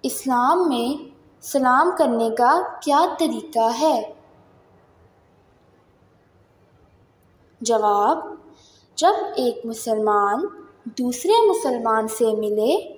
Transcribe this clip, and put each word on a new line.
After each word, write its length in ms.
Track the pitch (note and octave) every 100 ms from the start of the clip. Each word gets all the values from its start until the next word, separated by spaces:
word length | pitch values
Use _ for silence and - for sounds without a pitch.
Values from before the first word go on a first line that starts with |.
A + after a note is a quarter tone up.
इस्लाम 640 | C4+ - C4 B3 B3+ F4 F4
में 380 | B3 A#3+ D4 - - _ _
सलाम 480 | - C#4 B3+ B3+ E4 F4+
करने 320 | C#4+ A#3 A3+
का 200 | A3+ A#3+ D#4+ F#4 -
क्या 200 | D4 C#4+ E4+ -
तरीका 500 | E4 A#3 - A#3 A3+
है? 240 | A#3+ D#4 B3 G#3+ - _ _ _ _ _ _ _ _ _ _ _ _ _ _ _ _ _ _ _ _ _ _ _ _ _ _ _ _ _ _ _ _ _ _
जवाब, 600 | A#3 A3+ G#3+ G#3 G#3 E4 - - - _ _ _ _ -
जब 360 | E4+ G#4 G#4 -
एक 220 | B3 - A3+
मुसलमान 800 | A3+ A#3 G#3+ G#3+ G#3 G3+ A3 G4+ - - _ - A3
दूसरे 480 | B3 B3 E4+ A4+ A4
मुसलमान 600 | F4 C#4 A#3+ A3+ A3 A3
से 260 | - A3+ G#3+
मिले 400 | G#3+ G#3+ A3 F#4 -